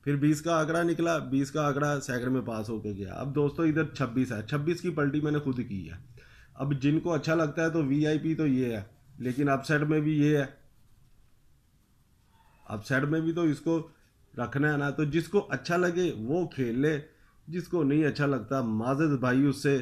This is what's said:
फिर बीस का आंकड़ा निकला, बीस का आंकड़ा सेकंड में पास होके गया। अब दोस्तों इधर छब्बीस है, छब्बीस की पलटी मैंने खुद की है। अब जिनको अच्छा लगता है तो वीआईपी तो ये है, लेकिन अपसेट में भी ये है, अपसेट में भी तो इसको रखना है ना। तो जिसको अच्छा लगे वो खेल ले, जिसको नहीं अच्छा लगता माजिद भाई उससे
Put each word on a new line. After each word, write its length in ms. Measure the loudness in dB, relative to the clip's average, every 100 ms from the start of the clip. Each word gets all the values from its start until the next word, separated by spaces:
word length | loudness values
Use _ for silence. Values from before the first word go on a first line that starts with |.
| 0
फिर 100 | 2
बीस 240 | 2 2
का 140 | 2 0
आंकड़ा 260 | 2 0
निकला, 340 | 0 0 0 0
बीस 300 | 0 0 0
का 100 | 0
आंकड़ा 360 | 0 2 0 -2
सेकंड 300 | -2 -4 0
में 140 | -2 -2
पास 240 | -6 -4
होके 240 | -6 -6
गया। 200 | -6 -8
अब 200 | -6 -4
दोस्तों 320 | 0 0 2 0
इधर 200 | 2 -2 -2
छब्बीस 360 | -2 0 0
है, 140 | -2 -4
छब्बीस 340 | -2 0 -2
की 80 | -2
पलटी 300 | 0 0 0
मैंने 180 | 0 -2
खुद 220 | -2 -4
की 200 | -4 -8
है। 140 | -10 -14 -18 -20 -20 -20 -20 -8
अब 180 | -4 0
जिनको 340 | 2 2 2
अच्छा 260 | -2 0 2
लगता 280 | 0 0
है 80 | 0
तो 100 | 0
वीआईपी 500 | 0 2 2 2 0 0
तो 100 | 2
ये 260 | 2 0 -4
है, 100 | -8 -18 -20 -8
लेकिन 280 | -4 0 0
अपसेट 320 | 0 2 0
में 180 | 2 0
भी 140 | 2 2
ये 220 | 4 2
है, 100 | 0 -8 -20 -20 -20 -20 -20 -20 -20 _ _ _ _ _ _ _ _ _ _ _ _ _ -12
अपसेट 380 | -12 -2 0 2
में 160 | 0
भी 120 | 0
तो 120 | 2 2
इसको 300 | 0 0 -2 -2 _ _ _ _
रखना 380 | -6 -4 0 2
है 60 | 2
ना। 120 | 0
तो 140 | 0 0
जिसको 320 | 0 0 -2
अच्छा 380 | 0 -6 -2 0
लगे 320 | 2 0 -2 -2
वो 260 | -2 -2 -2
खेल 320 | -2 -2 0
ले, 160 | 0 0 -6 _ _ _ -10
जिसको 360 | -8 -4 0
नहीं 200 | 2 4 2
अच्छा 200 | 2 0
लगता 360 | 0 -2 -2
माजिद 560 | 0 -2 0 2 2 2
भाई 220 | 2 4 4
उससे 320 | 2 0 0